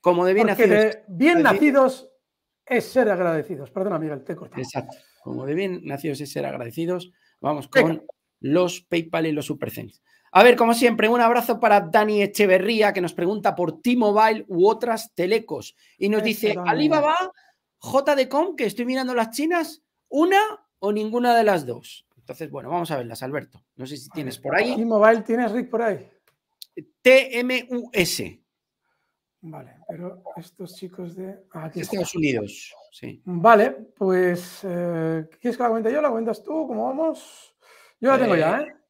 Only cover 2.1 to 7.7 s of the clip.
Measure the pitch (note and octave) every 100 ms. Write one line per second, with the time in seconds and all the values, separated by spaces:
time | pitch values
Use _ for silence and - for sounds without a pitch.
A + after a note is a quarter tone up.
2.1 | _ _ _ _ _ - B3 - C4 A3+
3.1 | F#3 F3 D#3+ - D#3 C#3 - F#3+ E3+ D#3
4.1 | C#3 - E3 - - B2 C#3 - - _
5.1 | _ B2+ B2 C3 D#3 G3 F3 D3 C#3 D#3
6.1 | C#3+ C#3+ D3 C#3+ C3+ A#2 B2 E3 F3+ F3+
7.1 | _ _ _ C#3 D3+ -